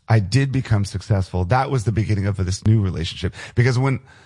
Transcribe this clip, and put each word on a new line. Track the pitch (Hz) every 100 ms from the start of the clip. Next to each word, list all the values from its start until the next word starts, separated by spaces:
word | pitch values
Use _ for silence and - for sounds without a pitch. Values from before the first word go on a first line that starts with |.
| -
I | 113
did | 92 120 139
become | 131 - 107
successful, | 98 98 - 101 92 92 90
that | 127 135
was | 135 104
the |
beginning | 110 101 101 98
of | 98
this | 90 92 107
new | 110
relationship. | 98 76 82 - 92 - -
Because | - 123 123
when, | 135 131 - -